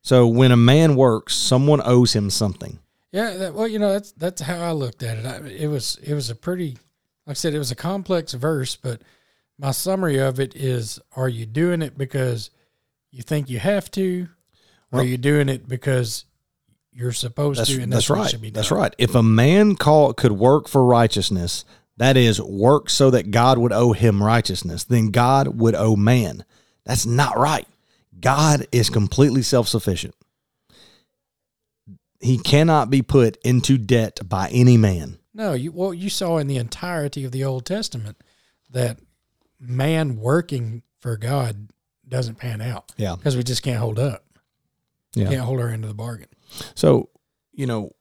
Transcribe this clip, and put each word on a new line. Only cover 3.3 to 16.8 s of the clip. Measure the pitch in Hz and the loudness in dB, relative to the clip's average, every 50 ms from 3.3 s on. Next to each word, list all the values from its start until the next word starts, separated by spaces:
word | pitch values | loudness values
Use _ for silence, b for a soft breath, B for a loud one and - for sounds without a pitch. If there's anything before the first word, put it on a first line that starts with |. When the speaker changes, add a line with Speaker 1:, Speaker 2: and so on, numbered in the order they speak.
| 190 | -6
Speaker 2:
that, | 180 190 180 151 | -8 -8 -8 -6
well, | 196 220 | -4 -4
you | 226 214 214 | -4 -2 -2
know, | 208 202 196 | 0 0 0
that's, | 202 202 - - | -2 -4 -8 -14
that's | _ 160 175 185 - | _ -8 -6 -6 -6
how | 156 131 175 175 | -8 -8 -6 -6
I | 170 170 | -4 -4
looked | 165 151 139 120 - _ - | -4 -4 -4 -6 -8 _ -8
at | 113 113 110 | -8 -8 -8
it. | 110 | -8
I, | 131 - - - - | -10 -10 -12 -14 -16
it | 190 - 156 | -12 -8 -6
was, | 151 151 139 - - - - - | -4 -4 -4 -4 -6 -8 -10 -6
it | 147 147 | -6 -6
was | 147 135 113 | -4 -4 -6
a | 117 | -10
pretty, | 113 _ 170 180 180 180 151 127 117 _ _ _ _ _ _ _ _ _ | -8 _ -6 -6 -6 -6 -8 -8 -12 _ _ _ _ _ _ _ _ _
like | - 139 | -14 -10
I | |
said, | - - 170 147 | -6 -4 -4 -4
it | 151 | -4
was | 147 120 123 | -6 -6 -8
a | |
complex | - - 165 190 202 185 - 190 170 160 - - | -8 -6 -6 -6 -6 -4 -2 -4 -4 -4 -6 -10
verse, | 123 127 156 160 143 131 127 - | -4 -2 -2 -2 -2 -4 -6 -8
but | - _ 131 117 110 _ _ _ _ _ _ _ _ _ _ _ _ | -10 _ -10 -10 -10 _ _ _ _ _ _ _ _ _ _ _ _
my | 143 139 131 | -6 -4 -4
summary | - - 185 190 190 190 165 143 131 | -4 -2 -2 -2 0 0 0 0 2
of | 135 135 131 127 | 0 0 0 -2
it | 139 131 - | -4 -6 -6
is, | - 143 131 127 123 113 107 - - _ _ _ | -6 -4 -4 -4 -4 -4 -8 -12 -16 _ _ _
are | - 131 131 | -4 -4 -4
you | 120 113 113 | -4 -6 -10
doing | 107 110 143 165 175 175 170 160 | -8 -2 -2 0 0 0 -2 -4
it | 139 - 139 | -6 -6 -8
because | 139 131 - 143 131 127 120 110 104 - _ _ _ _ _ _ _ _ _ _ _ _ | -8 -6 -4 -4 -2 -2 -4 -6 -8 -14 _ _ _ _ _ _ _ _ _ _ _ _
you | _ 127 120 | _ -20 -8
think | - 156 151 143 131 | -6 -4 -4 -4 -4
you | 127 117 | -8 -4
have | 101 185 208 202 - - | -2 -2 -2 -2 -2 -6
to, | - - 190 185 180 180 180 | -6 -4 -4 -2 -2 -4 -6
or | 170 _ _ _ _ _ _ _ _ _ _ _ _ - | -10 _ _ _ _ _ _ _ _ _ _ _ _ -2
Speaker 1:
Well, | 127 135 | 0 0
Speaker 2:
are | |
you | 127 127 127 | 0 -2 -2
doing | 120 143 147 147 143 135 | 0 2 2 2 2 0
it | 135 123 - - | -2 -6 -6 -8
because | 127 123 - 143 135 127 123 110 107 - - _ _ _ _ _ _ _ _ _ _ _ | -10 -6 -2 0 0 0 0 -2 -6 -10 -14 _ _ _ _ _ _ _ _ _ _ _